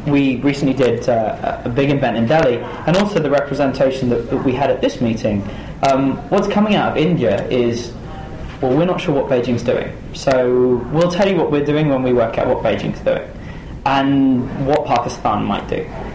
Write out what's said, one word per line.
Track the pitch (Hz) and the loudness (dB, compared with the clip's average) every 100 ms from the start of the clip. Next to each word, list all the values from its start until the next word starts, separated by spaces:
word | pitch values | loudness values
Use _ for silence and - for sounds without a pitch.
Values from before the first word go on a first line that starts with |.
| - | 0
we | 143 139 123 | 2 2 2
recently | 139 139 135 | 0 0 0
did, | 131 123 113 - | 2 2 2 0
uh, | 117 107 - - - | 0 0 -2 -4 -4
a | 131 | -4
big | 120 139 | 0 2
event | 139 131 110 | 2 0 0
in | 117 | 2
Delhi, | 156 135 120 | 4 2 0
and | - - - 180 | -4 -6 0 2
also | 202 170 | 2 0
the | 147 | 2
representation | 139 - 139 139 123 135 135 123 | 0 0 -2 0 2 0 0 0
that, | 117 - | -2 -2
that | 123 | -2
we | 131 | 0
had | 127 135 | 0 0
at | 127 | 0
this | 269 - | 0 0
meeting. | 120 110 113 101 98 - - - 135 | -2 0 0 -2 -4 -8 -10 -2 2
Um, | 135 139 - - | 2 2 -2 0
what's | 196 202 | 0 2
coming | 208 214 190 | 2 2 2
out | 117 | 2
of | - | 2
India | 165 156 117 98 - | 2 2 2 0 0
is, | 123 120 113 - - - - - - - - | 0 0 0 -6 -12 -12 -12 -12 -10 -10 -4
well, | 131 139 | 0 2
we're | 175 | 2
not | 175 | 0
sure | - | 0
what | 139 - | 0 2
Beijing's | 127 120 117 | 0 0 -2
doing. | 127 - - - - | 0 -2 -2 -8 -12
So | - - 131 123 127 127 123 - | -6 0 2 2 4 4 2 0
we'll | 156 175 | 0 0
tell | 175 196 | 2 2
you | 180 | 2
what | 139 | 2
we're | 147 143 | 0 2
doing | 151 156 | 2 2
when | 131 | 2
we | 127 | 2
work | 123 113 - | 2 2 0
out | 123 | 0
what | 123 | 0
Beijing's | 113 101 104 - | 0 -2 -2 -4
doing, | - - - - - - - - - | -2 -2 -4 -12 -12 -14 -14 -6 -2
and | 139 139 139 135 127 117 - 135 | 0 2 4 4 2 -2 -4 0
what | 143 143 | 0 2
Pakistan | 120 123 - 123 107 107 | 0 -2 -4 -2 0 -2
might | 95 - | -4 -4
do. | - - - - | -6 -6 -8 -10